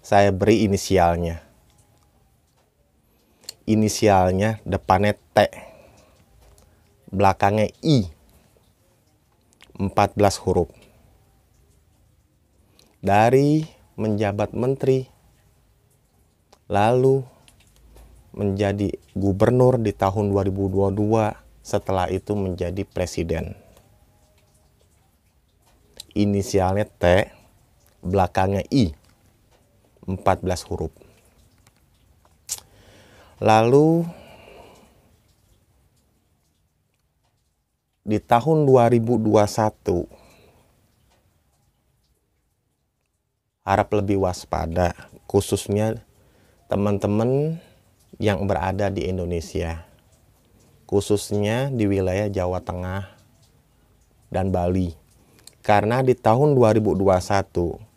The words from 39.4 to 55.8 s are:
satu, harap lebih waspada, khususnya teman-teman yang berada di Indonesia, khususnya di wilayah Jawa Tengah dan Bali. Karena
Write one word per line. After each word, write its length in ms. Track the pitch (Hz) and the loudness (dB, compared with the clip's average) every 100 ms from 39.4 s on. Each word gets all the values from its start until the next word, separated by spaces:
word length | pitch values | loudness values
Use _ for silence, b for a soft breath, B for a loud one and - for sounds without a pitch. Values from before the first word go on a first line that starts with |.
| 104 | 2
satu, 640 | - 107 - - 87 80 b b b b b b b _ _ _ _ _ _ _ _ _ _ _ _ _ _ _ _ _ _ _ _ _ _ _ _ _ _ _ _ | 0 -2 -2 -4 -4 -4 b b b b b b b _ _ _ _ _ _ _ _ _ _ _ _ _ _ _ _ _ _ _ _ _ _ _ _ _ _ _ _
harap 320 | 95 98 101 | -2 0 0
lebih 320 | 104 101 98 95 | -2 0 0 -2
waspada, 720 | 90 - 80 82 85 87 - - - - | -4 -8 -8 -4 -2 -2 -4 -20 -20 -2
khususnya 720 | 101 - 101 - 101 110 113 - b b b b b _ | -2 -2 -6 -4 -4 -4 -6 -16 b b b b b _
teman-teman 960 | 98 101 101 101 104 117 135 156 165 b b b _ _ - | -4 -2 -2 -2 -2 -2 -2 -4 -8 b b b _ _ -6
yang 320 | 104 101 98 | -4 -2 -2
berada 400 | 85 92 95 101 | -4 -4 -4 -4
di 160 | 98 90 | -4 -6
Indonesia, 800 | 92 87 85 - - 85 82 - _ _ _ _ _ _ _ _ _ - | -6 -6 -6 -6 -8 -8 -10 -16 _ _ _ _ _ _ _ _ _ -4
khususnya 800 | 101 - 104 - 104 104 117 139 | -4 0 -4 -2 -4 -2 -4 -4
di 160 | 127 104 | -2 -2
wilayah 480 | 98 92 92 104 | 0 -2 -2 -4
Jawa 240 | 98 90 90 - | -4 -4 -6 -8
Tengah 400 | 87 92 95 95 _ _ _ _ _ _ _ _ _ _ _ _ | -10 -8 -10 -12 _ _ _ _ _ _ _ _ _ _ _ _
dan 160 | - 95 | -4 -2
Bali. 480 | 90 87 92 87 - _ _ b b b _ | -2 -2 -2 -4 -8 _ _ b b b _
Karena 400 | - 104 | 0 2